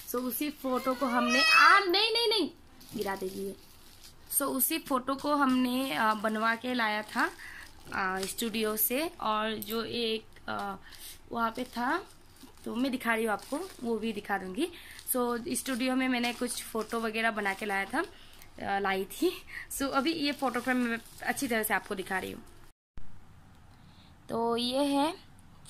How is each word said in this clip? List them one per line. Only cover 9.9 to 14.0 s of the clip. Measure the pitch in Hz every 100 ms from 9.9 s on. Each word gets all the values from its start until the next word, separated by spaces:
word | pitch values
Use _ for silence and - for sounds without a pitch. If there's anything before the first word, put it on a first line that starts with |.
| 240 226 220 - - -
आ, | 214 202 190 - - - - -
वहाँ | 233 226
पे | 240
था, | 247 233 247 349 - - - - - - 226
तो | 220
मैं | 269
दिखा | 254 233 220
रही | 220
हूँ |
आपको, | 196 - 294 381 -
वो | 233
भी | 220